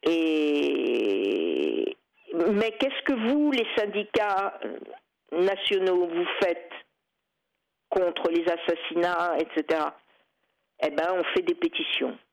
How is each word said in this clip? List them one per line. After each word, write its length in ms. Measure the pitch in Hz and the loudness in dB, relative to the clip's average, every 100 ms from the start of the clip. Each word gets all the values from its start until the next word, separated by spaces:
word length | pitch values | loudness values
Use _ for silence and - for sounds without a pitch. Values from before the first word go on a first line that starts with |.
Et... 1900 | 156 165 160 156 151 147 143 139 131 120 107 98 98 98 85 67 76 60 60 - _ _ - | 2 2 2 2 2 2 2 0 0 0 0 0 0 0 0 0 0 0 -2 -6 _ _ -10
Mais 380 | 170 175 208 226 | -2 0 2 0
qu'est-ce 300 | 220 269 - | 0 -2 -2
que 260 | - 262 220 | -2 0 2
vous, 220 | 294 294 | 2 2
les 140 | 269 220 - | 2 0 0
syndicats 840 | 208 202 208 226 208 190 196 - 110 85 - - _ _ _ | 0 -2 -2 -2 0 0 -2 -6 -10 -10 -14 -20 _ _ _
nationaux, 760 | 156 185 196 - 196 185 180 175 | 2 2 2 0 2 4 4 2
vous 200 | 170 175 - | 0 -2 0
faites 280 | 190 170 - - - _ _ _ _ _ _ _ _ _ _ | 0 0 -6 -18 -20 _ _ _ _ _ _ _ _ _ _
contre 420 | - 180 165 170 | 0 0 0 0
les 140 | 170 170 | 0 0
assassinats, 920 | 170 - 165 - 165 175 175 175 151 | -2 -2 -2 -2 0 0 0 0 0
et 80 | 156 | -2
cetera ? 420 | - 147 160 151 - _ _ _ _ _ _ _ _ | -2 0 0 0 -6 _ _ _ _ _ _ _ _
Eh 80 | 151 | -2
ben, 240 | 147 165 | 0 0
on 100 | 185 170 | 0 2
fait 80 | - | 0
des 120 | 175 | 0
pétitions. 640 | 175 165 - - - 254 240 _ | 0 0 -2 -4 -2 -2 -6 _